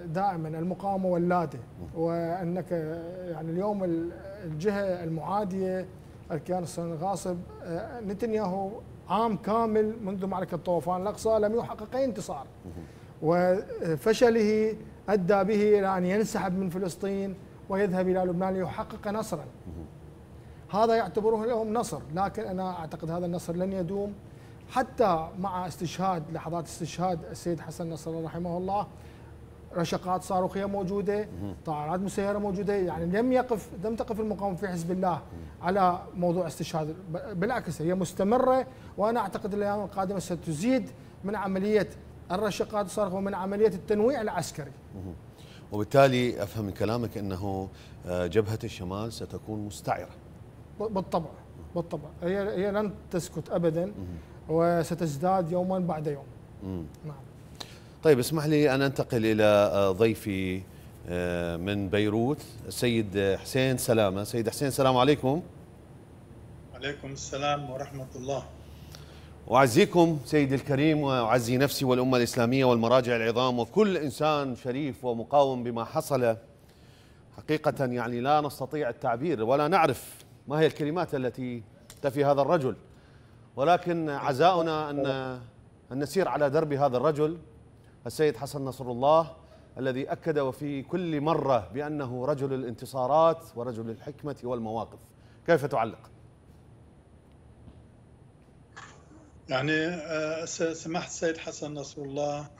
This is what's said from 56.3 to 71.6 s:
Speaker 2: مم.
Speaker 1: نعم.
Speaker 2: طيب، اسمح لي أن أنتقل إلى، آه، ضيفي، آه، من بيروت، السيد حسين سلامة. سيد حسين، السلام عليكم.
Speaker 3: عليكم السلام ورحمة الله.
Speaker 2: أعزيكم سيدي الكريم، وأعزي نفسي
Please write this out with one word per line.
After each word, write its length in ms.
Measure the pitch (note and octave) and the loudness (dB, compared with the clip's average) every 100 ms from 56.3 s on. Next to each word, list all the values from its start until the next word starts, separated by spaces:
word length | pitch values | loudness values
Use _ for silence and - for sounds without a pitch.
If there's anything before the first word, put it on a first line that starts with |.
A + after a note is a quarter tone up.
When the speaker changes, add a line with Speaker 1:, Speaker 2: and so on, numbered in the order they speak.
| - - - | -18 -18 -12
Speaker 2:
مم. 220 | F#2+ F#2 D2+ - | -6 -6 -6 -10
Speaker 1:
نعم. 120 | D3+ C#3 - - - - - - - - | -14 -14 -16 -20 -18 -16 -16 -16 -20 2
Speaker 2:
طيب، 160 | D#3+ B2+ | 6 6
اسمح 280 | B2 D#3 D3+ | 6 0 4
لي 280 | D3+ D3 | 4 6
أن 80 | C3+ | 4
أنتقل 440 | C#3 C3+ - A#2 A2 | 2 0 0 2 4
إلى، 180 | G#2+ | 6
آه، 480 | G#2+ G#2 G2+ G2+ G2 | 8 8 6 4 4
ضيفي، 720 | F#2 A2+ A2 G#2+ F#2+ F#2+ F#2 F#2+ - - - - | 4 4 2 -2 -2 -2 -4 -6 -16 -18 -16 -6
آه، 480 | F2+ F2 F2 F2 E2+ | -2 0 0 -2 -2
من 320 | F#2 G2+ F#2+ | -2 -2 0
بيروت، 540 | G#2 G#2+ A2 A#2+ D3 - - G#2 | 2 2 2 0 -2 -8 -14 -10
السيد 720 | - B2 A2+ G2+ G2+ G2 F#2 | -2 2 2 0 2 2 2
حسين 360 | - C3 C3 B2+ | 0 0 2 2
سلامة. 480 | - A2+ G2+ F#2+ | 4 4 4 2
سيد 240 | G#2+ A#2+ A2 | -4 -2 -2
حسين، 200 | - C#3 | 0 -2
السلام 280 | C3 C3 B2+ | 4 4 6
عليكم. 460 | C3+ D3 C3 D#3 - - - - - - - - - - - - - | 6 4 2 0 -4 -16 -20 -20 -20 -20 -20 -20 -20 -20 -18 -20 -18
Speaker 3:
عليكم 380 | B2 C#3 C#3+ C3+ | -8 -8 -6 -10
السلام 580 | C#3 - C#3 D3 D3 C3+ | -10 -8 -2 0 0 -2
ورحمة 360 | C3 C3+ C#3 B2+ B2+ | -8 -8 -10 -10 -8
الله. 280 | C3 C3+ - - - - - - - - - - - | -4 -4 -6 -16 -18 -18 -16 -16 -18 -18 -20 -12 4
Speaker 2:
أعزيكم 640 | A#2+ C3+ B2+ G3+ F3 E3 D3+ | 8 8 8 6 8 6 4
سيدي 300 | - D3+ C3+ | 2 4 4
الكريم، 460 | C3+ D3 C3+ D#3 D3+ | 2 2 4 6 4
وأعزي 560 | C#3 C3 A2+ B2 A2+ | 4 2 4 4 4
نفسي 280 | B2+ | 4